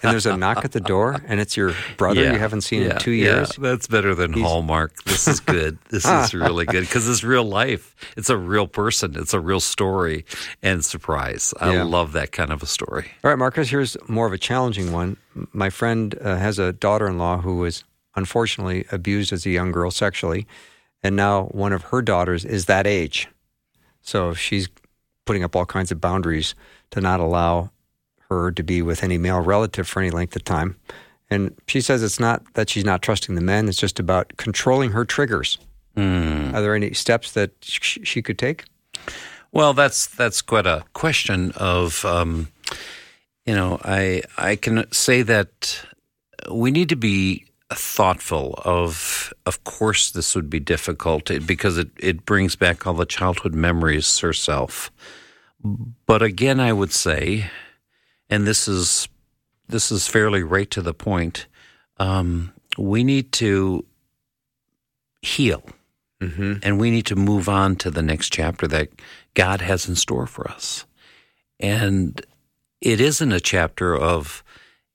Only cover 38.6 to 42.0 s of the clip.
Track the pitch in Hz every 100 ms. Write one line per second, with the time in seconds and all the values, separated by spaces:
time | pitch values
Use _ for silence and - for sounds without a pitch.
38.6 | - _ _ - - - - - - 156
39.6 | 147 135 139 - - - 120 - - 110
40.6 | 92 80 - - 160 - - 92 92 -
41.6 | 95 90 85 -